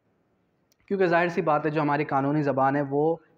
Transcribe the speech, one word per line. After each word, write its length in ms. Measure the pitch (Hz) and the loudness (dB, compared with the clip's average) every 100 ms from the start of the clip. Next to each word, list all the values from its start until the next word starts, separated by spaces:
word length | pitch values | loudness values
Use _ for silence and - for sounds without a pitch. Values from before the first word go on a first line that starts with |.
| _ _ _ _ _ _ _ _ - | _ _ _ _ _ _ _ _ -6
क्योंकि 200 | 196 180 | 0 2
जाहिर 200 | 170 175 | 2 2
सी 140 | 180 | -2
बात 220 | 160 147 | 0 0
है, 60 | 156 | 0
जो 100 | 156 | 0
हमारी 240 | 147 143 | 0 0
कानूनी 380 | 147 139 139 151 | -2 -2 0 0
ज़बान 340 | 143 131 135 143 | 0 0 0 0
है 60 | |
वो 400 | 139 143 160 165 _ | -2 0 0 -2 _